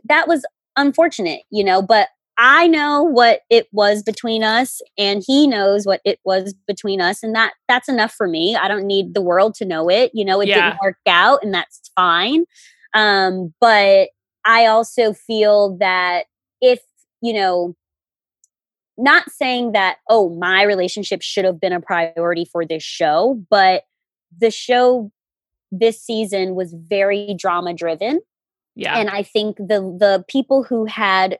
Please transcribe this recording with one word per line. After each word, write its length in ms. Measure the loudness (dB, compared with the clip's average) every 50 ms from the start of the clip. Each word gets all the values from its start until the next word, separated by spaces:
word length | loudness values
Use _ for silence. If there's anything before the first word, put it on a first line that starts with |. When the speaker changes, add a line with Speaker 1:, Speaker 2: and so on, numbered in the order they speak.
| -2
Speaker 1:
that 220 | 0 0 0 2 0
was 160 | 0 -2 -2 -8 _ _ _ _ -4
unfortunate, 640 | -2 0 0 2 2 0 0 0 -4 -6 -6 -8 -10 -12 _
you 160 | -4 -2 0
know, 160 | 2 2 2
but 260 | 2 2 2 2 2 0 _ _ _ _ _
I 280 | 2 4 6 6 6 6
know 360 | 4 2 2 0 0 0 0 0
what 380 | 2 2 4 4 4 4 2 0 2
it 160 | 2 2 2 0
was 300 | -2 0 2 2 0 0
between 400 | -4 -6 -8 -6 -6 -4 -4 -2 -2
us 380 | 0 0 0 -2 -4 -6 -14 -18 -12 _
and 240 | -4 -2 -2 -2 -4 -2
he 180 | 0 2 4 4
knows 400 | 4 2 2 2 2 2 2 0
what 160 | -2 -2 -2 -2
it 140 | -4 -4 -4 -2
was 320 | -2 -2 -2 -2 -6 -10 _ _
between 340 | -10 -10 -6 -6 -4 -4 -2
us. 220 | -2 -2 -4 -4
And 140 | -6 -4 -2
that, 180 | -2 -2 -2 -4 _ _
that's 200 | -2 -2 -2 -2
enough 260 | -2 -2 -2 -2 -2 -4
for 140 | -4 -4
me. 280 | -4 -2 -2 -2 -2 -2
I 120 | -2 -2
don't 200 | -2 -4 -4 -4
need 260 | -2 -2 -2 -2 -4 -4
the 80 | -4
world 320 | -2 0 2 2 2 0 -2
to 100 | -4 -8
know 240 | -6 -4 -2 0 0
it. 200 | 2 2 2 0 -2
You 100 | -4 -2
know, 160 | 0 0 0
it 60 | 0
Speaker 2:
Yeah. 220 | 2 2 2 2 0
Speaker 1:
didn't 100 | 0 -2
work 160 | -4 -4 -4 _ 0
out 360 | 2 2 4 4 4 4 2 0
and 100 | -2 -4
that's 380 | -4 -6 -8 -12 -20 _ _ _
fine. 500 | -2 0 0 0 0 -2 -2 -2 -2 -2 -4 _ _ -20 -20 _ _ _ _ 0
Um, 580 | 0 2 2 2 2 0 0 -2 -4 -8 -10 -2 _
but 480 | 4 4 6 6 6 6 6 4 4 0 -4 _ _ _ _ _ 0
I 220 | 2 4 4 4
also 460 | 4 4 2 0 0 -2 -2 0 0 -2
feel 640 | -4 _ -4 -2 0 2 4 4 4 2 0 -2 -2
that 420 | -2 -2 0 0 -2 -2 -4 -4 -6 -8 _ _ _ _ _ _
if, 180 | 2 2 2 0 _ _ _ _ _ _ _ _
you 120 | -6 -6 -4
know, 420 | -2 -2 0 0 -2 -4 -6 -8 _ _ _ _ _ _ _ _ _ _ _ _ _ _ _ _ _ _ _ _ _ _ _ _
not 320 | -2 0 2 2 2 0 -2
saying 400 | -6 -6 -4 -4 -4 -4 -4 -2 0
that, 240 | 0 0 0 -2 -4 _ 2
oh, 200 | 2 2 2 0 -2
my 280 | -4 -2 0 2 2 2
relationship 580 | 2 2 0 -2 -4 -6 -8 -8 -8 -8 -8
should 240 | -8 -6 -4 -2 -2
have 140 | -2 -2 -2
been 140 | -4 -4 -4
a 60 | -6
priority 640 | -6 -4 -4 -2 -2 -4 -4 -4 -4 -2 -2 -4 -6
for 200 | -6 -6 -6 -6
this 180 | -6 -8 -10 -10
show, 580 | -12 -6 -2 -2 0 2 2 0 0 -2 -4 -2 0
but 340 | 2 4 4 4 2 0 -4 _ _ _ _ _ _ _ _ _ _
the 140 | -2 -2 -2
show 600 | -2 -4 -2 0 2 2 4 2 2 0 -4 -8 -16 _ _ _ _ _ _ _ _ _ _ _
this 300 | -4 -2 0 0 -2 -4
season 540 | -8 -8 -6 -6 -4 -4 -4 -4 -4 -4 -4
was 180 | -6 -8 -8 -10
very 600 | -16 -8 -4 -2 0 0 0 -2 -2 -6 -8 -10
drama 360 | -6 -4 -4 -2 -2 -4 -6 -8
driven. 460 | -6 -6 -6 -6 -4 -4 -4 -4 -4 -6 _ _ _ _ _ _ _ _ _ _
Speaker 2:
Yeah. 220 | -10 -6 -4 -4
Speaker 1:
And 120 | -2 -2 -4
I 140 | -4 -6 -6
think 340 | -4 -4 -4 -4 -4 -6
the, 220 | -8 -4 -2 -2 -2 -2 -6 -2 0
the 240 | 0 2 2 0 -4 -4
people 340 | -4 -4 -2 0 0 -2 -2
who 220 | -2 -4 -4 -4
had, 540 | -4 -4 -4 -2 0 0 0 0 -2 -4